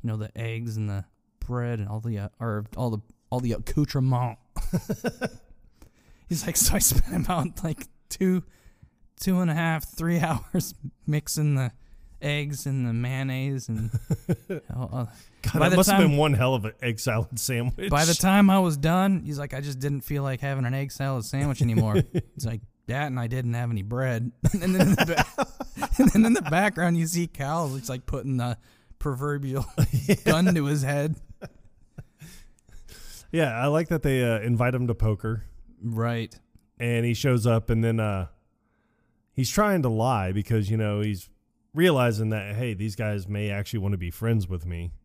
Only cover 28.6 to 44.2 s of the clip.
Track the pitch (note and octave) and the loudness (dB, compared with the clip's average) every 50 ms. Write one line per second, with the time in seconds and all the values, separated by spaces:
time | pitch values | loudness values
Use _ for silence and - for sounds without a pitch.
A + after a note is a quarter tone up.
28.6 | _ _ _ _ _ _ - _ - D3 C3+ B2 C#3 D3 C#3+ C#3+ C#3 C3+ C3 C#3 | _ _ _ _ _ _ -12 _ -4 -4 -2 -2 -4 -4 -4 -4 -4 -4 -2 -4
29.6 | C3 - - - - - - B2+ - C3+ G3 - - - D#3+ D#3+ F3+ F#3 F3 E3 | -4 -4 0 2 2 2 2 0 2 2 2 2 4 2 4 4 4 4 4 2
30.6 | C#3+ C#3+ D3 D3 C3+ C3+ C#3+ C#3+ C#3+ D#3 D#3 - - - - - - - - - | 2 0 0 0 0 0 0 0 0 -2 -4 -6 -10 -20 -18 -18 -18 -18 -18 -20
31.6 | - - _ _ - _ _ - - _ _ _ - D#3+ - - - - - _ | -20 -20 _ _ -20 _ _ -20 -20 _ _ _ -20 -20 -20 -20 -20 -20 -20 _
32.6 | _ - - - - - - - - - - - - - - E3 D#3+ C3+ A2 A#2 | _ -20 -20 -20 -18 -18 -20 -18 -18 -18 -18 -18 -16 -4 0 0 0 0 0 0
33.6 | B2+ C#3+ D3 D#3+ E3+ - E3+ D3 - D3 C3+ C3 B2 A#2 A2+ G#2+ G#2 A#2+ A#2+ A2+ | 0 2 2 2 0 0 -2 0 0 2 2 2 2 2 2 0 2 0 2 2
34.6 | B2 B2 B2 B2+ B2 A#2+ A2+ A2+ - A2 G#2+ G2 - A2 A2+ G#2+ - - - - | 2 0 0 0 -2 -2 0 0 2 0 0 0 -2 -4 -4 -4 -6 -12 -16 -20
35.6 | - - - _ - A#2 A2+ A2+ A#2 A#2 A#2 A#2 A2+ - - - _ _ _ - | -20 -20 -20 _ -8 -6 -2 -2 -2 -2 -2 -4 -6 -8 -10 -20 _ _ _ -20
36.6 | _ _ _ _ A#2+ A#2+ A#2+ A#2 A#2 A#2+ A#2 - - C#3+ B2 A#2+ G#2+ A#2+ A2+ A2+ | _ _ _ _ -2 0 0 2 2 0 0 0 2 2 2 4 4 4 2 2
37.6 | G#2+ - A#2 A2+ A2+ A#2 A#2 A2+ A2 G#2+ G2+ F#2+ F2+ - - _ _ _ _ _ | 2 2 2 2 2 2 2 2 0 0 -2 -2 -4 -6 -10 _ _ _ _ _
38.6 | _ _ _ _ _ _ _ _ _ _ _ _ _ _ _ - C3 - - G3 | _ _ _ _ _ _ _ _ _ _ _ _ _ _ _ -2 -2 0 2 2
39.6 | G#3+ G#3 G3 F3+ C#3 B2 A2+ A2 A2+ B2+ B2+ G#2+ F#2+ F#2 F#2+ G#2 G#2 - A#2 A2 | 4 4 4 2 2 2 2 2 2 2 2 2 0 0 0 -2 0 0 0 0
40.6 | G2+ F#2+ A2 A2 A2 G#2 G#2 G#2 G#2 G#2+ G#2 F#2 - - _ _ _ _ _ _ | 0 0 0 0 0 0 0 -2 -2 -2 -4 -6 -8 -16 _ _ _ _ _ _
41.6 | _ _ _ D3 F3 F#3 D3+ C3 B2 A#2+ A2+ G#2+ A2+ A2 A2 G#2+ G2 G2+ G#2 A2 | _ _ _ 2 4 4 6 4 4 2 2 0 0 0 -2 -2 -4 -6 -6 -4
42.6 | B2+ A#2+ G#2+ F#2 G#2 A2 G2+ - A2+ G#2+ G#2 G2+ F#2 F#2+ G#2 G#2 G#2 G#2 G2+ G2+ | -4 -4 -4 -4 -6 -6 -4 -4 -4 -2 -2 -4 -4 -6 -6 -4 -4 -4 -4 -4
43.6 | G2+ - - A2 F#2+ G2+ G2+ F2+ F2+ E2+ - - | -6 -4 -4 -2 -2 0 -2 -2 -4 -8 -6 -4